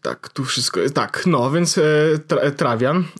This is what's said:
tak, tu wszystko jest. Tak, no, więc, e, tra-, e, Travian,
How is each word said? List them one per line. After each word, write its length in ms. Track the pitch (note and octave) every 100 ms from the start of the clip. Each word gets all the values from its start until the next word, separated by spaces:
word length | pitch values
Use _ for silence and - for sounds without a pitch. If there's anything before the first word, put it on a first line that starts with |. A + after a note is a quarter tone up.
tak, 280 | - - -
tu 160 | - B2+
wszystko 340 | - G#2+ F2
jest. 160 | A2+ C#3+
Tak, 280 | G#2 - F#3
no, 260 | D3 B2+
więc, 260 | E3 F3 F#3
e, 40 | D3+ D3+ D#3 D#3 -
tra-, 120 | C#3+
e, 100 | C#3+
Travian, 520 | C#3 C#3 A2+ B2+ F3 E3